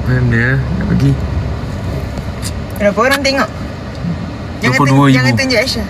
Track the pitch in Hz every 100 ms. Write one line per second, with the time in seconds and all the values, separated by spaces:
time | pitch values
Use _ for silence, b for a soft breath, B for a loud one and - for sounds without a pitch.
0 | - 127 123 117 123 135 127 185 - 120
1 | 139 131 - - - - - - - -
2 | - - - - - - - - 208 185
3 | 254 277 269 269 233 - - - - -
4 | - - - - - - 214 190 139 135
5 | 139 135 127 117 269 226 254 233